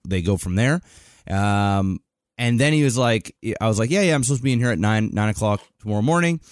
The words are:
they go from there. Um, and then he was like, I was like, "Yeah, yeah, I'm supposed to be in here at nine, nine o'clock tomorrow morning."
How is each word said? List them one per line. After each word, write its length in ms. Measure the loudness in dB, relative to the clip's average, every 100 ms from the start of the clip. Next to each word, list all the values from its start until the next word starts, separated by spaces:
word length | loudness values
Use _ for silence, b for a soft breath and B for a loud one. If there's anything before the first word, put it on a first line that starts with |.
| -6
they 140 | -4
go 160 | -2 -2
from 180 | -2 0
there. 260 | 0 -2 B B B B -6
Um, 720 | -2 0 0 0 0 0 -4 -10 _ _ -6
and 220 | -2 2
then 140 | 2
he 100 | 4
was 140 | 2 2
like, 360 | 2 0 -2 -10 -8 -2
I 60 | 0
was 100 | 0
like, 120 | 0
"Yeah, 100 | 2
yeah, 140 | 2 2
I'm 80 |
supposed 180 | 0 -2
to 20 |
be 80 | 0
in 60 | 0
here 120 | 0
at 80 | 0
nine, 320 | 0 0 0
nine 160 | -2 -2
o'clock 320 | 0 -2 -2 -6 _
tomorrow 220 | -6 -2
morning." 400 | 0 2 0 -2 B